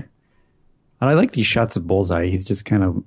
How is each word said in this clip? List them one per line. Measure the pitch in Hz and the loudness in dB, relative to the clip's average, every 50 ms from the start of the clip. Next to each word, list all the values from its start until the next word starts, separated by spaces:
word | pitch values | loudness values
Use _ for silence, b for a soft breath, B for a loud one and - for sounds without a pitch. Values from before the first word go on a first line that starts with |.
| - - _ _ _ _ _ _ _ _ _ _ _ _ _ _ _ _ _ - | 0 -2 _ _ _ _ _ _ _ _ _ _ _ _ _ _ _ _ _ -2
And | 127 139 | 0 2
I | 151 | 4
like | 170 247 - | 4 2 2
these | - 120 104 | 0 -2 -2
shots | - - 117 117 113 - | 0 0 0 0 0 -2
of | 92 82 | -4 -2
Bullseye. | 85 95 98 95 90 87 85 87 | 0 0 2 2 2 0 0 0
He's | 92 95 95 92 | 0 -2 -2 -2
just | - 98 - - | -4 -6 -6 -2
kind | - 107 101 95 | -2 0 0 0
of, | 92 82 - - | 0 -2 -4 -8